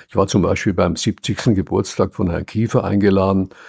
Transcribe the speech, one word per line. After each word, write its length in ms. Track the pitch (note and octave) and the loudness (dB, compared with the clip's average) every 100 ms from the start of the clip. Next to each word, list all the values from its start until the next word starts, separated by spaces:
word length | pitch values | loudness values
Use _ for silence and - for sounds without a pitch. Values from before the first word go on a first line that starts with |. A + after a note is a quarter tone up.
| - | -4
Ich 80 | - | -2
war 100 | G2 | 2
zum 140 | G#2+ | 2
Beispiel 320 | F2 F2+ A2+ | 2 0 0
beim 240 | F#2 F2 E2+ | 0 0 0
siebzigsten 580 | - - - G2+ B2+ G2 | -4 -4 -6 -2 0 0
Geburtstag 580 | E2+ F#2 G#2 - F#2+ | 0 -2 -2 -2 -2
von 160 | - F#2 | -2 -2
Herrn 160 | E2 F2+ | -2 -4
Kiefer 380 | A2 A2+ B2+ | -4 0 0
eingeladen. 640 | G2 G2+ G2+ G2 F#2+ G2 F#2+ - | 0 2 2 4 2 2 -2 -8